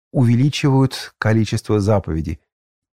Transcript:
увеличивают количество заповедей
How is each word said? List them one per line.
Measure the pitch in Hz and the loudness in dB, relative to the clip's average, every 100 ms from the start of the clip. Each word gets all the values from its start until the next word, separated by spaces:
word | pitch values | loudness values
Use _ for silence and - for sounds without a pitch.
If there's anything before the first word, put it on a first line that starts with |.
| _ | _
увеличивают | 135 120 120 143 - 147 135 135 - - _ | 0 2 2 0 0 0 2 0 -2 -14 _
количество | 107 110 107 113 - 107 | 0 0 0 -4 -2 0
заповедей | 98 104 - 80 78 80 _ _ _ _ _ | 2 0 0 -6 -6 -10 _ _ _ _ _